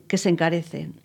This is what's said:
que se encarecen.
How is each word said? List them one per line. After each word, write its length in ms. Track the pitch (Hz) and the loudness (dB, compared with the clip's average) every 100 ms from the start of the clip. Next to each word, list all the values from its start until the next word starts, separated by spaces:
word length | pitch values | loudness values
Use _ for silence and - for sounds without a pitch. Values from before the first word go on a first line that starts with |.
| - | -2
que 120 | 190 | 0
se 100 | 190 | 2
encarecen. 640 | 170 165 170 165 - 156 - | 2 2 0 -4 -10 -10 -12